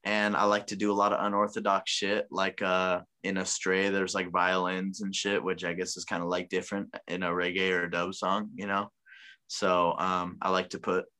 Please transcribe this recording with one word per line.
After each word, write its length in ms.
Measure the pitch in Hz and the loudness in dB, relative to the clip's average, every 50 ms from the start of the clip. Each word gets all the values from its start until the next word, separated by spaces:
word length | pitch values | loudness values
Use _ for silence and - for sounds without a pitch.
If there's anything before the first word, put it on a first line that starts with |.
| - | 0
and 320 | 101 104 107 104 104 101 | 0 2 2 2 2 4
I 80 | 73 101 | 4 4
like 220 | 104 104 104 104 - | 4 4 2 0 -4
to 80 | 107 | -4
do 160 | 98 104 104 | 0 0 2
a 20 | 101 | 2
lot 180 | 101 101 104 | 4 4 2
of 120 | 95 - 98 | 2 2 0
unorthodox 640 | 104 101 101 104 104 - 113 104 101 98 95 - - | 0 2 2 0 0 0 -2 2 2 2 2 2 -2
shit. 360 | - - 104 98 104 107 - - | -2 -2 0 0 0 -2 -2 -2
Like, 300 | - 95 95 95 92 - | -2 0 0 0 0 -2
uh, 380 | 101 92 92 92 92 92 90 90 90 _ _ _ | 0 2 4 4 4 2 2 0 -2 _ _ _
in 140 | - 95 98 95 | -4 -2 -2 -2
Astray, 500 | 92 - - - - 95 92 95 98 101 | -2 -2 -4 -2 2 2 2 4 4 2
there's, 260 | 98 98 95 87 95 | 2 0 0 0 0
like, 160 | 95 92 90 | -2 -2 0
violins 720 | 85 90 90 92 92 92 90 90 92 92 95 98 95 - | 2 2 4 4 2 2 0 0 -2 -2 -4 -4 -4 -6
and 140 | 104 98 98 | -6 -4 -4
shit, 280 | - - 101 101 95 | -2 0 0 0 0
which 220 | - 92 92 82 87 | 0 -2 -4 -2 -4
I 80 | 87 | -4
guess 240 | 85 87 90 87 - | -2 -2 -4 -4 -4
is 80 | 92 - | -8 -6
kinda, 220 | - 107 87 87 | -4 -4 -2 -2
like, 220 | 87 90 90 90 - | -2 -2 -2 -2 -2
different 460 | 92 90 90 - 101 101 101 - - - - - | -4 -4 -2 -2 -6 -6 -6 -8 -10 -14 -8 -8
in 140 | 87 92 | -6 -2
a 80 | 92 85 | -2 -2
reggae 400 | 87 90 87 90 90 95 95 95 | 0 0 0 0 0 0 0 2
or 140 | 92 87 87 | 2 2 0
a 60 | 87 | 0
dub 240 | 85 87 90 92 95 | -2 -2 -2 -2 -4
song, 360 | - 101 92 98 107 107 107 - | -2 0 0 0 0 -2 -6 -8
you 120 | - 98 | -8 -4
know? 240 | 101 98 98 104 101 _ _ _ - - - - - - _ _ | -2 -2 -2 -2 -4 _ _ _ -20 -20 -20 -20 -20 -20 _ _
So, 480 | _ - - 101 92 90 90 87 85 - - | _ -6 -2 2 4 4 4 4 2 2 0
um, 380 | 90 92 90 90 90 90 90 - | 0 0 0 0 -2 -4 -6 -4
I 80 | - 95 | -2 0
like 200 | 95 92 87 - | 2 0 0 -2
to 80 | - 80 | -8 -6
put 280 | - 104 92 92 - - _ | -2 0 0 0 -2 -4 _